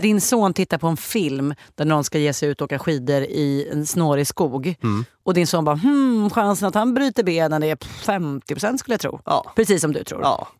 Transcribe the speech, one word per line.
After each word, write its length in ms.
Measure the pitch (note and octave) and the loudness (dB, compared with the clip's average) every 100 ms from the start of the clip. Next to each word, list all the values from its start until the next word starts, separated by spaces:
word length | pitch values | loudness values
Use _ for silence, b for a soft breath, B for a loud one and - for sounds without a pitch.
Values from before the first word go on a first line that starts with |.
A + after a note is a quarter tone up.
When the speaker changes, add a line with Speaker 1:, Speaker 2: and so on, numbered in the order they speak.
Speaker 1:
din 180 | G#3+ G#3 | 2 2
son 340 | - A#3+ G3 | 2 2 2
tittar 240 | E3+ F#3 E3+ | 0 -2 0
på 80 | E3 | 0
en 100 | D#3 | -2
film 580 | - A3+ D3+ C3+ C#3+ D3 B | -2 -2 0 0 -2 -4 B
där 100 | - | -2
någon 200 | D3+ D3+ | 2 2
ska 140 | C3+ D#3 | 2 0
ge 140 | D3 | 0
sig 160 | C#3 D3 | 0 -2
ut 120 | C#3 | -2
och 40 | |
åka 140 | C#3+ C#3 | -4 -4
skidor 440 | E3+ C#3+ B2+ C#3 | -2 -2 0 0
i 460 | C3+ C#3+ C#3+ C#3 D3 | 0 -2 0 0 -2
en 140 | D3+ D3+ | -4 -2
snårig 400 | F3 D#3+ C#3+ C#3+ | 0 2 2 0
skog. 480 | - D#3 C3+ D3+ E3+ | -2 -2 -2 -4 -4
Speaker 2:
Mm. 220 | A2+ G#2 A#2+ B | -2 -2 -4 B
Speaker 1:
Och 100 | - | -2
din 120 | F3 E3+ | 0 2
son 180 | E3+ | 2
bara, 120 | D3+ D3+ | 2 2
"Hmm, 540 | B3 C#4+ C4 A3+ G#3 | 2 4 2 2 0
chansen 380 | A#3 G3+ F#3+ F#3+ | 2 2 2 0
att 60 | |
han 200 | G#3+ A#3+ | 2 2
bryter 280 | B3+ C#4 A#3+ | 2 2 0
benen 400 | F3+ E3 D#3+ D3+ | 0 2 2 2
är 140 | D#3 D3+ - - | 0 -2 -6 -6
femtio 500 | - G3 D#3 C#3 - | -2 -2 -2 -6 -6
procent 260 | C#3+ G#3 C4 | -4 -2 -4
skulle 120 | - | -4
jag 60 | A3 | -4
tro." 200 | C#3+ - | -4 -6
Speaker 2:
Ja. 280 | - D3+ - - | 0 0 0 0
Speaker 1:
Precis 240 | G#3+ F3+ | 2 2
som 120 | D#3 | 2
du 120 | C#3+ | -2
tror. 180 | - - | -6 -2
Speaker 2:
Ja. 260 | C3+ - - - | 0 0 -4 0